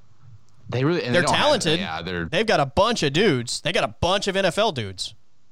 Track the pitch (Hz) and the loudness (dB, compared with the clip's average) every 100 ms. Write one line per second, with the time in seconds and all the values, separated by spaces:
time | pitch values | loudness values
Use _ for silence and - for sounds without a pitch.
0 | - - - - - - - 123 139 180 | -20 -20 -20 -20 -20 -20 -6 -2 0 0
1 | 120 - 147 165 277 254 165 156 85 80 | 0 2 2 2 2 2 2 -2 -2 -6
2 | 85 87 85 170 113 180 135 - 214 247 | -6 -4 -2 -2 2 2 2 2 2 2
3 | 147 147 220 127 120 - 147 202 123 - | 0 2 2 2 -2 -6 -2 -2 -2 -2
4 | 170 196 202 190 185 190 226 135 98 95 | 0 0 0 0 0 2 0 0 -8 -8
5 | - - - - - | -12 -12 -20 -20 -20